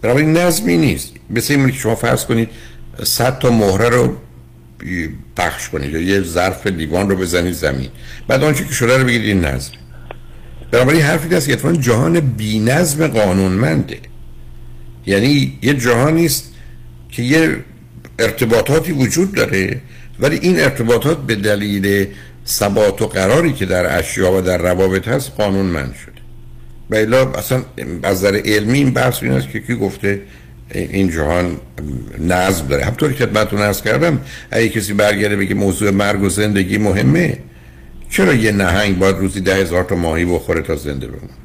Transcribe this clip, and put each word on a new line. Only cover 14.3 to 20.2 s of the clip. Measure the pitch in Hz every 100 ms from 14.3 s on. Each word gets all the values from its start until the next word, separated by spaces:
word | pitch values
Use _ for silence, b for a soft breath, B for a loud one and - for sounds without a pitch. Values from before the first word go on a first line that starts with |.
| - B B B B B B -
یعنی | 98 120 143 135 -
یه | -
جهانی | 143 120 117 139 160 170
است | 131 - B B B B B -
که | -
یه | 120 156 160 - - - - - - -
ارتباطاتی | 113 - 117 113 107 151 160
وجود | 147 123 165 196
داره، | 202 - 95 92 - B B B
ولی | -